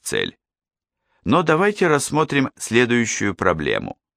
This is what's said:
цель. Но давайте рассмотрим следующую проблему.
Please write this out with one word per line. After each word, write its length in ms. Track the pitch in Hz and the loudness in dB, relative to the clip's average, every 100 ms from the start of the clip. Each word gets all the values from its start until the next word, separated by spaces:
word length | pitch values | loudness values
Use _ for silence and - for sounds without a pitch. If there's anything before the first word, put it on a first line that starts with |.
цель. 380 | - 50 50 - _ _ _ _ _ _ _ _ | -6 -4 -4 -8 _ _ _ _ _ _ _ _
Но 180 | 92 151 | -2 0
давайте 460 | 165 156 202 208 180 | 2 2 2 2 2
рассмотрим 640 | 143 - 147 156 143 135 - | 2 0 -2 0 0 -2 -4
следующую 800 | - 117 120 120 110 - 101 | -2 2 2 2 0 -2 -4
проблему. 640 | 87 90 80 69 50 50 - _ | -2 -2 -2 -2 -4 -6 -12 _